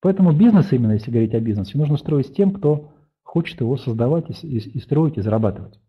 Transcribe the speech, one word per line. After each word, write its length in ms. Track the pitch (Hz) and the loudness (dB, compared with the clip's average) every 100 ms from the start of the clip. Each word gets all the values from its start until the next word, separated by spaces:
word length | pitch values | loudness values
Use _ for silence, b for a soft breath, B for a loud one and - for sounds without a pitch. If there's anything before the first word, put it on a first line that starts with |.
Поэтому 320 | 180 190 180 | 0 2 4
бизнес, 400 | 151 233 208 147 | 6 6 6 4
именно 200 | 131 117 | 2 2
если 180 | 107 107 | 0 0
говорить 240 | 117 113 | -2 0
о 60 | 113 | 0
бизнесе, 380 | 113 104 95 139 | -2 -4 -4 -2
нужно 180 | 147 147 | 0 0
строить 300 | - 151 131 | 0 -2 -2
с 60 | |
тем, 200 | - 196 | 0 0
кто 400 | 196 147 151 B B B B | 2 0 -2 B B B B
хочет 380 | - 170 165 - | -6 -4 -4 -4
его 160 | 117 135 | -4 -4
создавать 540 | - 113 120 165 160 | -4 -2 0 0 -4
и 20 | |
с-, 120 | - | -12
и, 140 | 165 123 | -6 -8
и 220 | 104 - | -6 -12
строить, 360 | - 147 160 143 | -2 0 0 -2
и 60 | |
зарабатывать. 580 | 101 110 107 98 - _ | -2 0 0 -2 -12 _